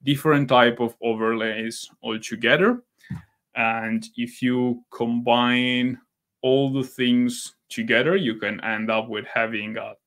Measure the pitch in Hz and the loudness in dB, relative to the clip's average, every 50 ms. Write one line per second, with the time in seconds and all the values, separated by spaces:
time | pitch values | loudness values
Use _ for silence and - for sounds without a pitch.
0 | - 135 143 139 - 156 151 143 143 131 135 123 120 120 117 - 120 113 - _ | 0 -2 -2 0 2 2 2 2 4 4 6 6 6 6 4 2 -4 -4 -4 _
1 | - 117 113 110 110 113 117 113 110 113 107 107 113 113 113 - - - _ _ | -2 -2 -2 0 0 -2 0 0 -2 -4 -4 -4 -6 -8 -8 -10 -14 -16 _ _
2 | - 110 113 110 110 - 117 107 113 117 135 156 185 220 247 240 - _ _ _ | -8 -8 -8 -6 -6 -10 -10 -2 2 2 4 4 4 2 2 0 -6 _ _ _
3 | _ - - - - _ _ _ _ _ _ 123 117 113 113 113 110 110 113 113 | _ -14 -14 -14 -14 _ _ _ _ _ _ -2 -2 0 0 -2 -2 -2 -2 -4
4 | 110 - _ - 120 120 - - - 123 123 127 123 123 120 120 - _ - - | -4 -6 _ -8 -8 -8 -6 -4 -2 0 0 2 0 0 -2 -4 -8 _ -8 -6
5 | 120 117 120 120 120 120 120 120 120 120 123 123 123 127 123 123 123 127 131 - | -4 -2 -2 -2 2 2 4 4 4 4 2 2 2 2 0 0 0 -2 -2 -6
6 | _ _ _ _ _ _ _ _ - 127 131 135 139 139 135 139 131 131 - - | _ _ _ _ _ _ _ _ 0 2 4 4 2 2 0 -2 -4 -4 -4 -2
7 | 127 123 123 123 123 120 123 - - - _ _ _ _ - - 117 113 113 113 | 2 2 4 4 2 0 -2 -6 -12 -14 _ _ _ _ -8 -8 -2 2 2 2
8 | 120 151 185 196 180 120 107 107 - 101 110 - - 113 113 107 110 110 110 110 | 4 4 2 2 0 0 -2 -2 -4 -6 -6 -4 -6 -6 -4 -4 -2 0 0 -2
9 | 110 120 113 107 104 - - 120 113 113 117 104 104 107 110 110 107 107 107 _ | -2 -2 -6 -8 -8 -4 -2 -2 -2 -2 -2 -6 -8 -6 -8 -10 -10 -12 -14 _
10 | _ | _